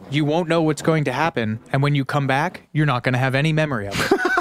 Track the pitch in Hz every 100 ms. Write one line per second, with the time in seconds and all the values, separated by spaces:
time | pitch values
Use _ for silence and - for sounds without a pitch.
0 | - 143 147 160 165 165 160 147 - 160
1 | 139 127 156 - 110 110 - 139 143 147
2 | 135 147 135 135 170 - - 147 151 123
3 | 131 127 131 135 156 156 156 120 98 -
4 | - 381 - 370